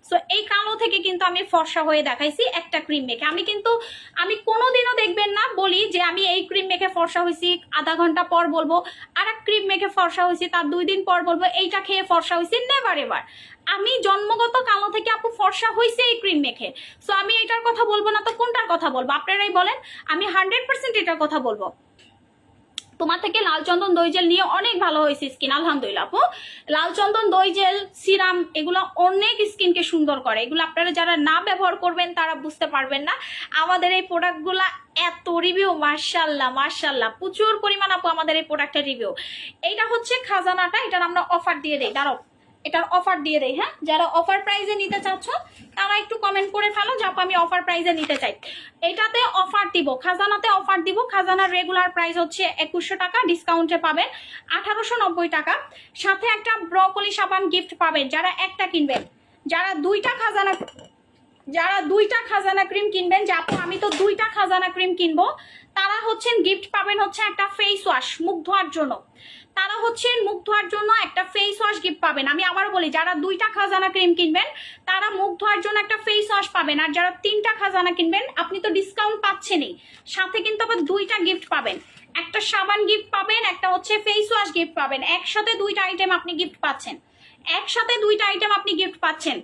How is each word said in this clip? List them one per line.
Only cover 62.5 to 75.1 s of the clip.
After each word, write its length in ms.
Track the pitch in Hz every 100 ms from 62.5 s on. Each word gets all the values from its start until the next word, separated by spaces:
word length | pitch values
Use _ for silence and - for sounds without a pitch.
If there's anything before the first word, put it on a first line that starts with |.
| 392 381
ক্রিম 260 | 392 415
কিনবেন, 340 | 392 359 381 392
যে, 60 |
"আপু, 240 | 339 - 381
আমি 220 | 349 381
তো 120 | 415
দুইটা 340 | 294 403 403
খাজানা 460 | 440 415 370 370 370
ক্রিম 260 | 359 370 359
কিনবো", 360 | 349 311 403 605 - - - -
তারা 340 | 392 427 440
হচ্ছেন 340 | 440 466 466
গিফট 280 | 349 392 -
পাবেন 280 | 403 392 403
হচ্ছে 220 | 392 -
একটা 260 | 427 403 392
ফেস 400 | - 403 392 403
ওয়াশ 340 | 262 - -
মুখ 240 | 339 339 311
ধোয়ার 240 | 392 349
জন্য। 340 | 320 285 220 - _ - - - -
তারা 180 | 392
হচ্ছেন 500 | 440 466 466 480 480
মুখ 200 | 403 370
ধোয়ার 240 | - 415 359
জন্য 260 | 415 415
একটা 300 | 427 370 -
ফেস 380 | 370 415 403 403
ওয়াশ 220 | 427 415
গিফট 160 | 359 -
পাবেন। 280 | 320 285 269
আমি 160 | 302
আবার 260 | 370 359 403
বলি, 200 | 381 320
যারা 260 | 320 330 339
দুইটা 320 | 359 359 440
খাজানা 420 | 415 392 381 381
ক্রিম 240 | 381 359
কিনবেন, 320 | 349 339 330 539 - - - -
তারা 240 | 381
মুখ 300 | 427